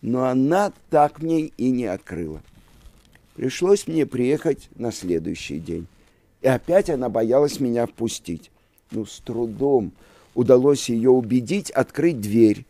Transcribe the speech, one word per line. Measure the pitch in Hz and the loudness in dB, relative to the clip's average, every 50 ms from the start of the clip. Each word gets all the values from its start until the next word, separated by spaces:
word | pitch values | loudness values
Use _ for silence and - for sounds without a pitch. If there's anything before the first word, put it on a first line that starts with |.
Но | - 113 120 127 127 | -4 -4 -2 0 0
она | 131 127 131 131 143 165 190 202 196 - - _ _ | 0 2 2 2 2 2 2 0 -2 -4 -10 _ _
так | - 156 147 147 - - | 2 4 4 4 0 -4
мне | 160 165 165 160 156 151 - - | -4 -2 -2 -2 -2 -4 -6 -4
и | 113 127 | -2 0
не | 127 123 123 | 0 0 -2
открыла. | 107 90 95 - - 90 82 85 78 76 78 - _ _ - _ _ _ - _ - _ _ _ _ _ _ _ _ _ | -4 -4 -6 -8 -10 -10 -8 -8 -8 -10 -12 -16 _ _ -20 _ _ _ -20 _ -20 _ _ _ _ _ _ _ _ _
Пришлось | - 127 131 127 - 175 180 202 202 - - | -6 -6 -6 -4 -2 2 2 2 2 2 -2
мне | 160 160 147 | -2 -2 -2
приехать | - - 120 123 127 143 156 - 165 143 - - - - | 0 0 -2 0 0 0 0 0 -2 -4 -4 -6 -20 -14
на | - 113 117 | -8 -8 -8
следующий | 110 - - 90 87 82 80 85 82 82 - - 71 76 | -8 -6 -4 -2 -2 -2 -2 -4 -8 -8 -10 -10 -10 -10
день. | - 73 85 82 85 87 _ _ _ _ _ _ _ _ _ _ | -8 -8 -10 -10 -10 -12 _ _ _ _ _ _ _ _ _ _
И | - 131 | -2 0
опять | 131 120 - - 165 - 208 - | 0 0 -2 2 2 2 2 2
она | 165 131 127 120 | -2 -2 -2 -2
боялась | 98 117 113 110 120 135 147 147 131 139 | 0 0 0 2 2 2 2 2 0 -2
меня | 139 123 117 117 117 | -4 -2 0 -2 -2
впустить. | 117 - - 113 113 - - _ - 85 80 - - _ _ _ _ _ _ _ _ | -4 -4 -6 -6 -6 -6 -8 _ -10 -10 -10 -12 -18 _ _ _ _ _ _ _ _
Ну, | - - 107 | -8 -8 -8
с | 95 - - | -8 -12 -20
трудом | - - 120 110 120 117 107 101 127 143 143 127 107 82 - _ _ _ _ _ _ _ _ | -14 -10 -6 -6 -6 -6 -4 -2 0 2 2 2 2 0 -8 _ _ _ _ _ _ _ _
удалось | 120 123 101 131 123 127 143 143 131 - - | -2 4 6 6 6 6 4 2 2 0 -4
её | 120 113 113 127 | -2 0 4 4
убедить | 127 127 120 107 120 127 120 110 170 202 170 - | 4 4 4 0 -2 -2 0 0 -4 -4 -4 -4
открыть | - - 131 - - - 147 170 170 123 | -2 -2 -2 -2 -2 0 0 0 0 0
дверь. | 101 104 101 113 117 110 104 - - _ | -4 0 4 6 6 6 4 2 -4 _